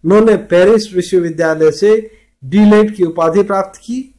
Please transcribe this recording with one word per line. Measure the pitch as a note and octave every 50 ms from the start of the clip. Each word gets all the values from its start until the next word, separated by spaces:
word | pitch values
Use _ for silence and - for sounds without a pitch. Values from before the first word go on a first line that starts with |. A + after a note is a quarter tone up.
| -
उन्होंने | D#3+ F#3+ G#3+ A3 A3+ G#3+ F#3 -
Paris | - E3+ F3 F#3 G3+ A3+ A3 G#3+ - F3+
विश्वविद्यालय | F3+ F3 - F#3+ F3+ E3+ E3 D#3+ D#3+ E3 D#3+ D#3 D#3 D#3+ D#3
से | D3+ - G3+ G#3 G#3+ A3 G#3+ - _ _ _ _ _ _
डीलेट | C3+ C3 D#3 G#3 G#3 G#3 G#3 G#3+ G#3+ G#3+ G#3+
की | - F3+
उपाधि | E3 E3 E3+ E3 E3 E3 G3+
प्राप्त | G3 G3+ G3 G3 F#3+ - - -
की। | - - A#3+ B3+ C4 - _